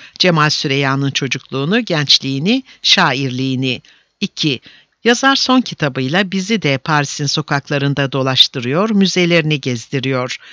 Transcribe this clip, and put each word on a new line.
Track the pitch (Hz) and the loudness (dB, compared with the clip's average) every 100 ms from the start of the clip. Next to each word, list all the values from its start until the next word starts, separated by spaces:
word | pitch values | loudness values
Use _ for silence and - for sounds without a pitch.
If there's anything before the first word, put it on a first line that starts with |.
| - - | -10 -2
Cemal | 180 160 151 | 2 4 2
Süreyya'nın | - 147 135 139 135 139 | 0 -2 0 0 0 0
çocukluğunu, | 139 135 139 - 135 143 226 | -2 -4 -6 -6 -6 -2 0
gençliğini, | 220 160 143 - 135 135 170 262 - - | 0 -2 2 2 2 -2 0 0 -2 -6
şairliğini. | - - 170 131 135 123 135 131 131 123 - _ _ - | 0 2 2 2 -2 -2 -2 0 -2 -4 -8 _ _ -6
İki. | 196 - 160 120 - - _ _ | -6 -4 -4 -4 -8 -20 _ _
Yazar | 220 240 269 277 | 0 2 2 2
son | - 254 | 2 2
kitabıyla | - - 147 135 131 175 196 | 0 -2 -4 -2 -2 0 0
bizi | 190 185 220 | -2 -2 0
de | 151 135 | 0 -2
Paris'in | - 151 139 - 143 | 0 0 0 -4 -4
sokaklarında | - - 143 - 143 143 139 135 | -4 -2 -4 -2 -2 0 0 -2
dolaştırıyor, | 135 131 127 - 139 120 151 220 | 0 0 0 0 -2 -2 0 2
müzelerini | 208 190 185 170 170 156 147 | 2 2 2 2 2 2 0
gezdiriyor. | 135 120 - 139 131 131 127 - - | -2 -4 -4 -4 -2 -2 -4 -8 -14